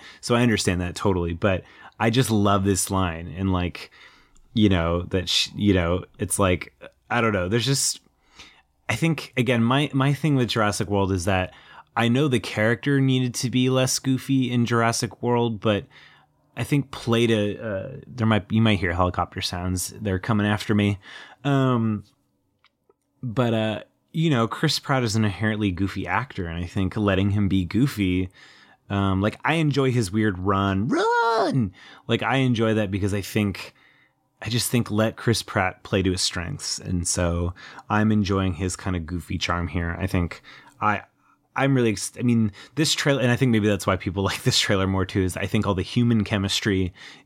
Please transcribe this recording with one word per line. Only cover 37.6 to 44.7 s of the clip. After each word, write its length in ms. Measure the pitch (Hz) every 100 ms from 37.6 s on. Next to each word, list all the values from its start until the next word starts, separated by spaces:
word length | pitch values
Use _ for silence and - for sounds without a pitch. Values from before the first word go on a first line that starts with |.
| - - -
I'm 220 | 104 107
enjoying 420 | 107 95 98 95
his 220 | 78 92 -
kind 200 | 98 90
of 100 | 80
goofy 320 | 87 - 90
charm 300 | - 87 85
here. 280 | 90 85 85
I 80 | 92
think 340 | 90 85 - - - - -
I, 240 | 107 104 - _ _ _ _ -
I'm 200 | 139 135
really, 160 | 117
ex-, 220 | 101 - -
I 40 |
mean, 320 | 120 117 107 - - -
this 180 | 156
trailer, 280 | - 151 139
and 100 | 123
I 40 | 120
think 160 | 131
maybe 160 | 110 104
that's 180 | 98 -
why 120 | 95
people 260 | 101 95
<laughs> 20 | 95
like 180 | -
this 140 | 131 -
trailer 300 | -